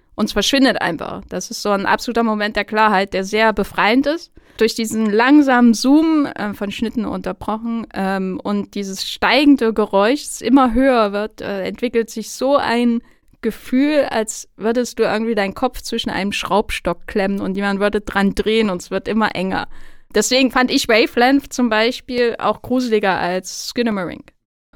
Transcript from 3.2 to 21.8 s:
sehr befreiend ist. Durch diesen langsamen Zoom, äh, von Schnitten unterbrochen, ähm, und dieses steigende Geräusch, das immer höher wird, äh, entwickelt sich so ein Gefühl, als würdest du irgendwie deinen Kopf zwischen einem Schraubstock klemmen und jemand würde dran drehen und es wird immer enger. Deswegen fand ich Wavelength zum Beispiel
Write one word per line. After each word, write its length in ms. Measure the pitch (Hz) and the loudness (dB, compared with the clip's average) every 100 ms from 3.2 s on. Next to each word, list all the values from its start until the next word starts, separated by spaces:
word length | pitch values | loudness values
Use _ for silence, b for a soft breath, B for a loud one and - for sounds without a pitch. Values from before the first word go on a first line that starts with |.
sehr 280 | 190 214 220 | -2 2 2
befreiend 540 | 208 196 - 196 254 285 | 2 -4 0 2 4 2
ist. 260 | 339 - - b - | -2 -8 -20 b 0
Durch 180 | 220 | 0
diesen 380 | - 220 220 220 | 0 -4 -2 0
langsamen 600 | 214 247 302 269 247 240 | 4 6 6 6 6 6
Zoom, 500 | 220 262 294 330 311 | 4 4 4 4 2
äh, 300 | 277 - 208 | 0 -4 -8
von 180 | 202 202 | -6 -8
Schnitten 320 | - 220 240 | -6 -6 -4
unterbrochen, 800 | 196 190 185 185 - 220 233 226 - | -4 -6 -6 -8 -6 -6 -4 -6 -8
ähm, 480 | - 190 190 190 185 | -6 -4 -2 -4 -6
und 320 | 202 202 196 | -4 -4 -4
dieses 320 | 202 196 190 - | -8 -8 -8 -10
steigende 680 | - 190 240 285 269 226 | -2 2 4 6 6 4
Geräusch, 480 | 214 208 196 208 285 | 0 0 2 2 0
das 180 | - - | -4 -6
immer 320 | - 269 254 | 2 4 4
höher 400 | 226 269 240 208 | 4 4 4 2
wird, 300 | 202 214 - | -2 -6 -8
äh, 220 | - 196 | -8 -6
entwickelt 440 | 185 196 240 233 220 | -6 -4 -2 -2 -4
sich 220 | 220 208 | -8 -10
so 260 | - 254 285 | -4 0 2
ein 460 | - 233 240 233 b b b _ | 2 0 2 0 b b b _
Gefühl, 640 | 226 - - 254 294 302 - | -8 -6 -2 0 2 2 0
als 400 | 220 220 - - - | -2 -4 -8 -16 -6
würdest 420 | 208 240 233 - | -2 -2 -4 -2
du 40 | |
irgendwie 320 | 214 214 226 | -2 0 -2
deinen 180 | 214 196 | -2 -2
Kopf 300 | - 254 - | -2 -4 -4
zwischen 260 | - 233 - | -8 -6 -4
einem 240 | - 196 | -4 -4
Schraubstock 760 | - - 196 - - - - - | -4 -2 -2 0 -4 -6 -6 -6
klemmen 360 | 208 196 196 | -2 -2 -2
und 120 | 190 | -4
jemand 260 | 190 202 196 | -4 -2 0
würde 200 | 208 208 | 0 -2
dran 340 | - 196 196 | -4 0 0
drehen 360 | 190 202 220 214 | 0 0 2 0
und 100 | 180 | -2
es 100 | - | -6
wird 180 | 190 - | -6 -2
immer 280 | 214 214 - | -2 0 -2
enger. 320 | 190 - - b b b b | -4 -4 -6 b b b b
Deswegen 360 | 208 214 254 254 | -2 2 2 4
fand 200 | 262 247 | 2 2
ich 180 | 277 - | 0 2
Wavelength 640 | 220 302 240 247 277 - | 2 2 4 4 4 0
zum 160 | - 240 | -2 0
Beispiel 680 | 214 | 2